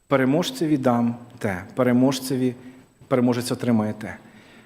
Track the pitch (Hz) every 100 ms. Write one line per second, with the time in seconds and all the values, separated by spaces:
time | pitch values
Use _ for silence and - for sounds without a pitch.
0 | - 139 131 147 175 - 156 147 127 120
1 | 120 117 - - 110 90 98 - 123 123
2 | 131 135 - 131 127 120 - - - _
3 | - 127 123 123 117 127 123 113 107 107
4 | 98 90 - - - -